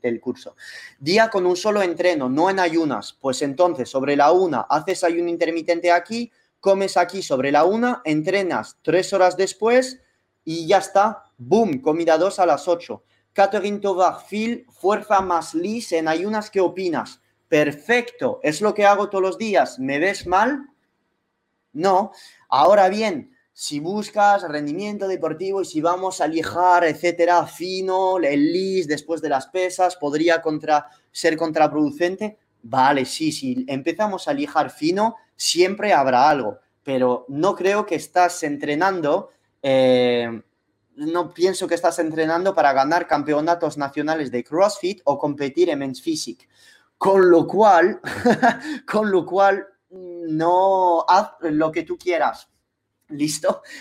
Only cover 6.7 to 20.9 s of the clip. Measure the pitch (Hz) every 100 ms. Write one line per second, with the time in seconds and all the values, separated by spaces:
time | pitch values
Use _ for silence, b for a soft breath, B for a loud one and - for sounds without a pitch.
6.7 | 190 196 190 180 190 - 135 139 147 170
7.7 | 226 247 240 156 151 160 196 185 123 110
8.7 | - - 170 180 196 180 170 196 - 220
9.7 | 247 254 - _ _ _ _ - 165 160
10.7 | 190 - 196 214 202 _ - 123 208 214
11.7 | 127 156 165 165 160 190 196 175 143 -
12.7 | 170 - 104 _ _ _ - 196 214 202
13.7 | 202 202 185 175 - - 208 226 233 -
14.7 | _ 185 214 214 196 190 170 160 160 190
15.7 | 233 - 165 160 165 202 220 208 196 170
16.7 | 180 185 139 107 - _ _ - 151 147
17.7 | 143 - 240 240 - 127 - 151 156 214
18.7 | 208 202 202 202 196 185 175 220 180 127
19.7 | - 131 143 185 196 175 185 233 285 -
20.7 | _ _